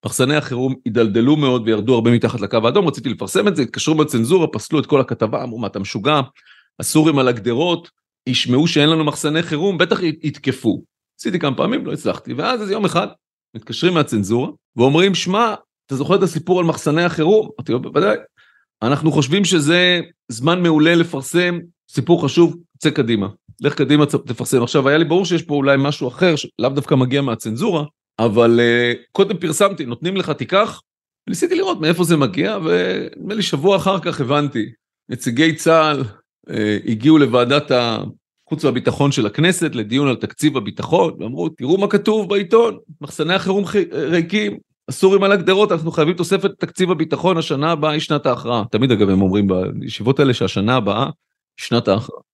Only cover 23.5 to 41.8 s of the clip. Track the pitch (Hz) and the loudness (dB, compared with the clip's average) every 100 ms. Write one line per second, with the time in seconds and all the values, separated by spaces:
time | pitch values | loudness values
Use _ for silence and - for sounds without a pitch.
23.5 | - 143 143 135 147 147 139 - 117 - | -4 -4 -2 0 2 2 0 -6 -8 0
24.5 | 131 120 151 131 151 156 175 175 170 - | 0 2 0 2 2 2 0 0 -4 -2
25.5 | 143 139 139 139 147 127 - 180 151 - | -2 2 2 0 -2 -8 0 0 0 -4
26.5 | - 120 139 - 135 127 139 139 113 113 | -4 -2 -2 0 2 2 0 -2 -4 -6
27.5 | 110 214 165 147 _ _ - 113 104 117 | -4 -2 -2 -4 _ _ -2 2 4 4
28.5 | 117 120 120 120 120 _ - 190 190 165 | 6 4 2 0 -4 _ 0 0 0 -4
29.5 | 151 196 190 127 117 170 196 160 147 120 | 2 0 0 -10 -6 -4 -4 -4 -6 -2
30.5 | 190 220 - _ _ _ _ - - 349 | 0 0 -6 _ _ _ _ -10 -4 -2
31.5 | 349 381 349 156 165 165 160 131 - 185 | 0 -2 -2 0 0 2 2 0 0 -4
32.5 | 208 165 175 180 196 - - 185 214 180 | -4 -2 -2 -2 -4 -8 -12 -10 -6 -4
33.5 | 139 175 196 185 190 165 151 123 147 147 | 0 2 2 0 -2 -4 -4 -2 0 0
34.5 | 117 107 - _ _ - 120 131 117 160 | -4 -8 -10 _ _ -12 -6 -4 2 2
35.5 | 156 165 165 156 143 123 - _ _ - | 2 2 4 2 -2 -6 -12 _ _ -10
36.5 | - 107 104 - 110 135 156 135 123 120 | -2 -2 -2 -2 0 6 6 6 4 4
37.5 | 143 143 127 117 110 107 - _ _ _ | 0 2 0 0 -4 -8 -14 _ _ _
38.5 | 160 143 120 - - 143 139 104 - 170 | -2 0 0 -2 0 0 2 -2 2 0
39.5 | 175 160 123 104 127 143 120 - - 147 | 2 -2 -4 -4 0 0 -2 -6 -2 0
40.5 | 131 104 - - 170 180 85 110 135 165 | 0 -6 -10 0 2 2 -2 -10 -6 -8
41.5 | 160 127 190 | -6 -2 0